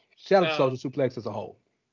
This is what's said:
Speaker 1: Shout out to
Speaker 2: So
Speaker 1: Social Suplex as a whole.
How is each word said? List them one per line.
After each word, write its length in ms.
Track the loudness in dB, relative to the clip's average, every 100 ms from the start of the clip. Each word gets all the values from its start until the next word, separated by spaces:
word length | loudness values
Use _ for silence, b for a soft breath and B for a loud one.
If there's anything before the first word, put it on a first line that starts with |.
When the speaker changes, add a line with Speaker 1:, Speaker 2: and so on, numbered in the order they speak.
| _ _
Speaker 1:
Shout 280 | 2 4
out 60 | 4
to 60 | 2
Speaker 2:
So 140 | 0 0
Speaker 1:
Social 140 | -6
Suplex 260 | -2 -2 -2
as 100 | -8
a 60 |
whole. 280 | -8 -10 -14 _ _ _